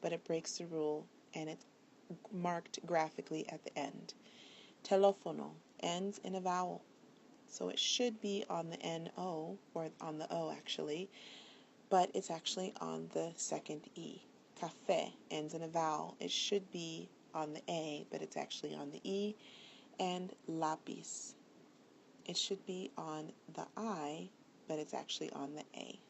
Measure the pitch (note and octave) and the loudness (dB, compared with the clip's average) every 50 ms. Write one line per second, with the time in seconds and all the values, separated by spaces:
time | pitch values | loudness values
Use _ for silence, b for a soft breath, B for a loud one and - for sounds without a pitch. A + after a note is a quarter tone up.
0 | - F3 E3 E3 - - E3+ D#3+ D#3+ - - - F3 E3+ E3+ D#3+ D3+ D3+ D3+ D3+ | 0 0 -2 -2 0 0 0 0 0 -2 -4 -4 -4 -4 0 2 2 2 2 0
1 | - - - - - - - E3 D#3+ D#3 D#3 - - - - - - - - - | -2 -8 -16 -20 -20 -10 -6 -4 -4 -4 -6 -8 -10 -18 -20 -20 -20 -20 -20 -20
2 | - - F3+ E3 - - - F#3 F3 F3 F3 E3+ E3+ - - - - E3 F3 E3 | -14 -12 -12 -12 -12 -8 -6 0 2 2 2 0 -2 -4 -10 -10 -4 2 4 4
3 | D#3+ D#3 - - D#3+ - D#3+ D#3 D3+ - - D3+ - - - - C#3+ - - - | 4 4 2 -6 -6 -4 -2 -2 -2 -2 -4 -8 -8 -8 -4 -2 -2 -2 -2 -6
4 | - - - B B B B B B B B B B B B B - - G3+ F#3+ | -10 -12 -14 B B B B B B B B B B B B B 0 6 8 10
5 | G3 G3 G3+ - - F3 D#3+ D3+ D3 D3 D#3 D#3+ - - - - - E3+ E3+ F3 | 10 10 8 8 0 -4 -2 -2 -4 -6 -6 -12 -16 -20 -16 -2 0 0 2 2
6 | F#3+ G3 G3+ - - F#3+ F#3 F#3+ F#3 F#3+ F3+ F3+ F3+ F3+ F3 F3 - - - - | 2 0 -2 -2 -4 -2 -2 0 2 4 4 4 4 2 0 -4 -6 -12 -20 -20
7 | - - - - - - - - - - - - - F2+ F2 - - - - - | -20 -20 -20 -20 -20 -20 -20 -20 -20 -12 -6 0 0 0 2 4 4 4 6 6
8 | B3 B3 A3 A3 - G#3 G3 G3 - - - E3+ E3 E3 E3 - - E3+ E3 E3 | 4 4 2 2 0 2 2 2 2 2 0 0 0 0 -4 -2 -2 0 0 0
9 | E3 F3 - - F3+ F#3 F3 D#3 D#3 E3 F#3+ G3+ - - - E3+ D#3+ D#3+ D#3 - | -2 -4 -4 -2 -2 0 0 0 -2 -4 -6 -8 -10 -6 -4 -2 -2 -2 -4 -6
10 | E3 E3 D#3 D#3 D#3 - - E3+ E3 D#3 D#3 D3+ D3+ - - - D#3 D3+ D3 D#3+ | -6 -4 -4 -2 -2 0 0 0 0 0 -2 -4 -2 -4 -2 0 0 0 0 0
11 | F#3 G3 B B B B B B B B B B B B B B - - - F#3 | -2 -4 B B B B B B B B B B B B B B 0 6 8 8
12 | F3+ F3+ - F#3+ F#3+ - E3+ E3 - - - - F#3 F#3+ - - F3 E3 D#3+ D#3+ | 8 8 6 0 0 0 -2 -2 0 0 0 0 0 -2 -2 -2 -2 -2 -2 -2
13 | E3 E3 - D#3+ E3 E3 E3+ - - - - D3 D3+ - D#3+ D3+ D3 - - - | -2 -2 0 0 0 0 -2 -2 -2 0 0 -2 -2 -4 -6 -6 -8 -10 -10 -8
14 | E3 D#3 - - - - - - - - - - - E3 - - - - F#3+ E3 | -8 -8 -8 -10 -14 -18 -20 -20 -20 -20 -10 -6 -6 -6 -6 -8 4 4 6 6
15 | D#3 - - - - - - D#3 D3+ D3+ D#3+ E3 E3 D#3+ D#3+ E3 E3 D#3 D#3 D3+ | 6 2 -2 -10 -10 -4 -2 -2 -2 -2 -2 -4 -4 0 2 4 4 4 4 2
16 | D#3+ - - - - - - - - - - G3+ F#3+ F#3+ - F3 E3+ E3 D#3+ D#3+ | 0 -2 -4 -4 -4 0 2 2 2 4 4 2 2 0 -4 -4 -2 -2 -4 -4
17 | E3+ F#3 - - - - - E3 D#3 D3+ D3+ D#3 - - F3 E3 D#3 D#3 D3 D3 | -6 -10 -12 -18 -20 -8 -4 -2 -2 -2 -2 -6 -4 -2 0 0 0 0 -2 -4
18 | - - - - D#3 D#3 - D3+ C#3 - - - - D3+ D#3 D3+ C#3+ C#3+ D3 - | -6 -4 -4 -4 -4 -2 -2 -4 -4 -2 -4 -4 -4 -4 -4 -4 -6 -6 -6 -6
19 | - - G3 G3 G3+ G#3 G#3+ B B B B B B B B B B B B - | -2 0 0 2 2 0 0 B B B B B B B B B B B B 0
20 | F#3+ F#3 F3+ F3+ F3+ F#3 - - - - E3 D#3+ E3 D#3 D#3 D#3+ - - - - | 2 2 2 0 -2 -4 -8 -10 -4 -2 0 2 4 4 2 2 -2 -8 -8 -8
21 | E3 - - - - - - - - - - - - - - - - - - - | -6 -8 -8 -8 -8 -8 -12 -14 -20 -20 -20 -20 -20 -20 -20 -20 -20 -20 -20 -20
22 | - - - - - - F3 E3+ - - G3+ F#3+ - - F#3+ F#3 F#3+ - - - | -20 -20 -20 -18 -8 -2 2 2 2 2 2 -2 -2 -4 -4 -2 -2 -4 -4 -4
23 | D#3+ D#3+ D#3 D#3 D#3 E3 - - - - E3 E3 - - - - G#3+ A3+ G#3 F3 | -4 -4 -4 -4 -4 -6 -10 -12 -14 -12 -6 -6 -6 -6 -4 -4 -2 -2 0 0
24 | D3+ C#3+ D3+ E3 F3 F#3+ - - - - - - - - D#3 D3+ D3+ D3+ - - | 0 -2 -2 -2 -6 -8 -10 -16 -20 -20 -20 -20 -4 -2 -2 -2 0 -2 -2 -4
25 | C3+ - - - D#3 D3+ - - C#3 C#3 D3 D3+ - - - - - - - - | -4 -2 -4 -4 -2 -4 -4 -4 -4 -4 -4 -6 -8 -10 -8 -8 -8 -8 -8 -14
26 | - - | -14 -20